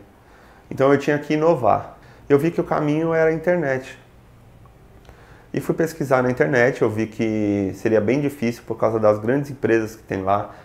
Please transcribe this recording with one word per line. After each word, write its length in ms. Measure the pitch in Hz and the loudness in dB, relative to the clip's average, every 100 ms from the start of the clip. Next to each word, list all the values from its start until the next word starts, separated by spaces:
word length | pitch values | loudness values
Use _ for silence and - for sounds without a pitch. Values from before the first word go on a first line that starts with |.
| - - _ - - - - | -16 -20 _ -20 -20 -20 -10
Então 220 | 123 135 | 0 2
eu 60 | 139 | 2
tinha 200 | 147 147 | 2 -4
que 140 | 147 | -2
inovar. 640 | 151 160 156 110 101 - - - - - | 0 2 2 2 0 -2 -18 -20 -12 0
Eu 100 | 143 | 2
vi 120 | 160 | 2
que 100 | 170 | -2
o 40 | |
caminho 480 | 170 160 151 151 165 | -2 -2 0 0 0
era 180 | 160 160 | 2 2
a 20 | |
internet. 680 | 160 160 180 143 131 131 - - - - - - - - - - - - - - - - | 2 0 0 0 -4 -6 -18 -20 -20 -20 -20 -20 -20 -20 -20 -20 -20 -20 -20 -20 -20 -10
E 80 | - | -8
fui 140 | - | -4
pesquisar 480 | 170 160 - 135 131 | -2 -2 -2 0 2
na 80 | 127 | 2
internet, 500 | 123 151 131 123 - | 0 0 2 2 2
eu 80 | 120 | -2
vi 180 | 107 110 | 0 -4
que 640 | 110 110 107 104 101 95 | -2 -2 0 0 0 -2
seria 260 | 98 - 110 | -2 0 2
bem 220 | 104 135 | 2 0
difícil 400 | 143 - 117 117 | 0 -2 -4 -4
por 120 | - 110 | -8 -2
causa 220 | 117 110 | 0 2
das 200 | 107 107 | 2 2
grandes 320 | 110 139 143 | 2 -2 -2
empresas 460 | 131 131 113 107 - | -4 0 0 0 -8
que 80 | |
tem 180 | - 98 | -8 -6
lá, 280 | 95 101 104 - | 0 -2 -2 -14